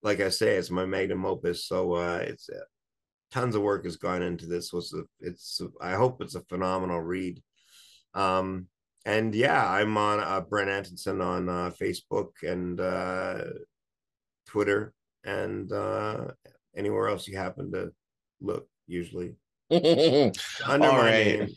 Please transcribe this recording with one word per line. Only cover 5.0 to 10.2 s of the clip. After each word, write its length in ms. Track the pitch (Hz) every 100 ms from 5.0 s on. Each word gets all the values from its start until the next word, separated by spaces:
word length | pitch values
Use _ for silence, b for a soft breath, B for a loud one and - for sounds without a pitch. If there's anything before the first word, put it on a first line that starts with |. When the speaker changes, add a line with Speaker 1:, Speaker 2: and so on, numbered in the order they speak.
| 82 _
Speaker 1:
it's, 420 | 90 87 - - 87 -
I 120 | 87
hope 280 | 95 127 127
it's 140 | - 92
a 60 |
phenomenal 560 | - 90 92 92 92 87
read. 440 | 82 90 92 87 _ b b b b b b
Um, 540 | 92 98 92 95 95 92 _ _ _ -
and 300 | 107 113 110
yeah, 340 | 135 151 107
I'm 280 | 95 107 107
on, 220 | 104
uh, 220 | 104